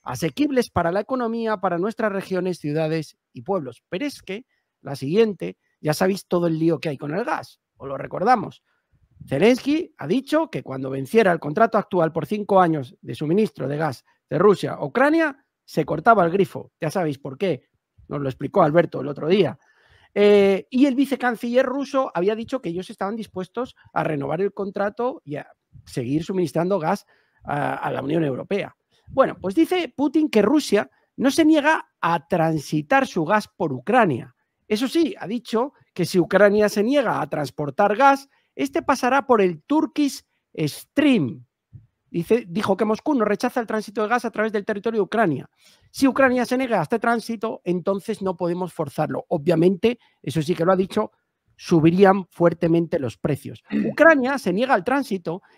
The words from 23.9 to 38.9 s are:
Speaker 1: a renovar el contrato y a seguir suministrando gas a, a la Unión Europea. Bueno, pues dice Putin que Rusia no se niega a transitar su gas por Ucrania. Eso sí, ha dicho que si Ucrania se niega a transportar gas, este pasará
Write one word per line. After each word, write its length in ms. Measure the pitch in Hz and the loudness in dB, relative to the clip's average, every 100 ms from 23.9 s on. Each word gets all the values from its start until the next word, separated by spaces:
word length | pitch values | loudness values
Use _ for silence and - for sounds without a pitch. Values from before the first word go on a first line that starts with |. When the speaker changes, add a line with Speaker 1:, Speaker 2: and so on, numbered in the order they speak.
Speaker 1:
a 120 | - | -6
renovar 360 | 156 147 139 160 | -4 -4 -4 -4
el 120 | 202 | -4
contrato 680 | 202 202 196 202 208 247 294 - | -6 -8 -6 -6 -6 -8 -8 -12
y 100 | 143 | -14
a 120 | - _ _ - - | -14 _ _ -20 -12
seguir 380 | - 117 151 | -8 -4 -4
suministrando 560 | 165 190 165 160 175 196 | -4 -4 -2 -2 -2 -2
gas 260 | 156 202 - _ _ _ | -2 -4 -6 _ _ _
a, 300 | - 143 135 | -8 -4 -4
a 180 | 139 151 | -4 -6
la 100 | 127 | -6
Unión 220 | 135 165 | -2 -2
Europea. 520 | 151 127 - 196 - - _ _ - | -2 -4 -4 -6 -6 -12 _ _ -4
Bueno, 280 | 254 240 - | 0 0 0
pues 160 | 180 202 | -2 0
dice 380 | 330 359 311 - | 2 0 -2 -2
Putin 340 | 285 320 311 | 0 2 2
que 120 | 214 | 4
Rusia 480 | 202 302 - 208 - _ _ - | 4 2 2 0 -2 _ _ -2
no 140 | 254 | 0
se 120 | 277 | 4
niega 460 | 311 311 285 320 - _ | 4 4 4 0 -2 _
a 280 | 170 170 - | -2 -2 0
transitar 800 | 175 160 160 - 151 147 269 254 | 0 2 0 -2 -4 0 0 2
su 180 | 190 156 | -2 0
gas 220 | 214 - | 0 -2
por 260 | - 170 | -6 -6
Ucrania. 640 | 127 156 240 208 120 127 _ _ _ - | -4 0 2 4 0 -6 _ _ _ -6
Eso 200 | 214 254 | -4 -2
sí, 280 | 330 320 - | 0 -2 -4
ha 80 | 165 | -8
dicho 460 | 240 - 220 277 - _ | -8 -4 -4 -4 -6 _
que 120 | - 170 | -4 0
si 140 | 185 | 2
Ucrania 480 | 160 185 208 208 208 | 2 6 6 6 2
se 140 | 208 | 2
niega 380 | 214 285 220 139 | 0 2 0 -2
a 80 | 151 | -4
transportar 640 | 156 139 - 143 131 202 214 | -4 -6 -6 -4 0 2 4
gas, 340 | 277 269 - _ _ - | 4 4 -2 _ _ -8
este 260 | 277 339 | -4 -2
pasará 440 | 311 | -2